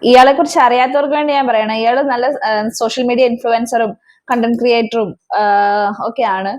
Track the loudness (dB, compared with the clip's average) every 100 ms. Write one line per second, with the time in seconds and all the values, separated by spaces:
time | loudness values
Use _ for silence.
0 | 4 6 6 4 0 2 2 2 0 0
1 | 0 -2 0 -2 0 0 -2 -2 0 0
2 | 0 -2 -2 -2 -2 -2 -4 -4 -4 -2
3 | -2 2 0 0 -2 -2 -2 -2 -2 -4
4 | _ _ -4 -2 0 0 2 0 0 -2
5 | -4 -8 _ -2 0 2 2 0 -2 -4
6 | -8 -4 -2 -2 -6